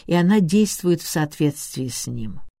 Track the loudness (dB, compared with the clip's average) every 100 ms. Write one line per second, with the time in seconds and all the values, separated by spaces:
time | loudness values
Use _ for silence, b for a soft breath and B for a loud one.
0 | 0 2 4 4 4 4 2 0 0 0
1 | -2 -2 -2 0 -2 -2 -10 -8 -8 -8
2 | -8 -8 -8 -8 -12 _